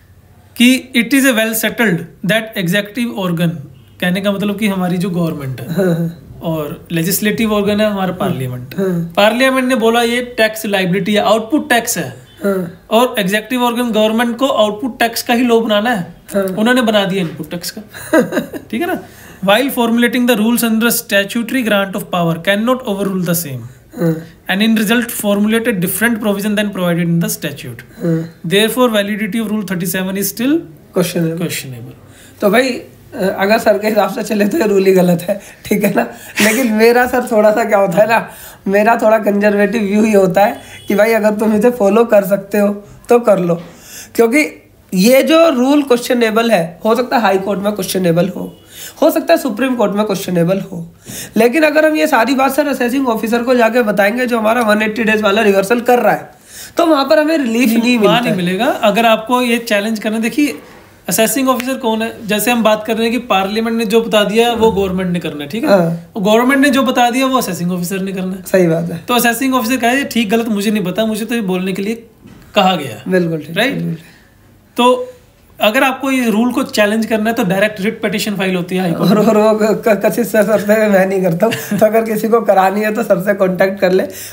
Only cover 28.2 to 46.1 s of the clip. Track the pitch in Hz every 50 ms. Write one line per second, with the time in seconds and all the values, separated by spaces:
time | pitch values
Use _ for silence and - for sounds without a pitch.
28.2 | 165 - - - - 165 185 202 220 214 220 254 247 240 220 208 202 202 214 196
29.2 | 220 196 233 226 220 202 214 214 202 180 190 170 190 170 196 190 185 190 190 202
30.2 | 196 - - - 240 277 311 339 - - - - - - - 185 170 - - 175
31.2 | 165 160 165 170 170 143 - - - 131 123 117 120 131 - - - - - -
32.2 | - - - - 220 202 202 240 269 254 240 - - - - - - - 339 254
33.2 | 185 190 - - 196 202 220 233 - 233 202 196 208 220 220 208 190 190 - 233
34.2 | 208 - 220 202 208 202 - 330 220 196 196 190 190 190 190 185 175 180 175 165
35.2 | - - 196 - - - - - - - 214 - 208 202 208 233 233 - - -
36.2 | - - - - 208 214 220 254 254 220 214 214 226 233 240 247 254 247 254 247
37.2 | 233 247 233 208 208 214 214 233 226 202 220 196 196 190 170 202 214 220 233 208
38.2 | 175 - - - - - - - - 190 196 208 214 226 240 226 240 214 220 220
39.2 | 202 208 202 202 208 208 202 202 208 196 214 226 208 190 208 208 220 220 208 196
40.2 | 190 180 170 196 202 240 269 - - - - - - - 208 196 214 226 226 214
41.2 | 202 214 208 208 226 214 214 208 208 247 240 - 202 196 202 233 233 226 214 202
42.2 | 190 180 202 196 - - - 208 202 202 202 - - - - - - - 240 240
43.2 | 233 220 196 175 180 170 170 170 - - - - - - - - - - - -
44.2 | 233 226 247 302 285 - - - _ _ _ _ _ - - 185 190 240 262 269
45.2 | - - 320 320 330 330 285 240 247 269 294 294 277 277 247 233 240 -